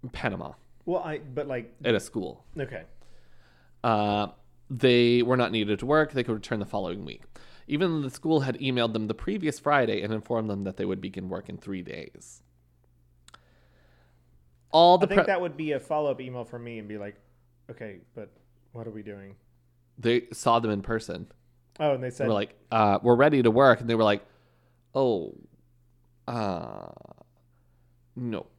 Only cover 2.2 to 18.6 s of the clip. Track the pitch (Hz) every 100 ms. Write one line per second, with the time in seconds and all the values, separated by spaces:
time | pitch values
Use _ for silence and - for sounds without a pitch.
2.2 | 87 - - 170 - - - - - -
3.2 | - - - _ _ - 123 107 104 104
4.2 | 104 - - - - 127 127 120 120 120
5.2 | 120 127 120 110 104 104 120 151 151 135
6.2 | 120 110 - 113 98 104 92 92 82 55
7.2 | - - - - - 147 180 160 139 -
8.2 | 160 160 135 110 135 127 117 110 107 110
9.2 | - 208 160 143 - 143 120 107 98 110
10.2 | - 117 110 101 98 95 98 95 95 95
11.2 | 92 92 - 87 - 95 87 - - -
12.2 | - - _ _ _ _ _ _ _ _
13.2 | - - _ _ _ _ _ _ _ _
14.2 | _ _ _ _ _ 156 170 180 185 196
15.2 | 170 190 175 143 156 139 - 151 151 127
16.2 | 127 123 113 120 120 113 104 107 101 -
17.2 | _ _ _ _ _ 117 110 92 _ -
18.2 | 104 _ _ _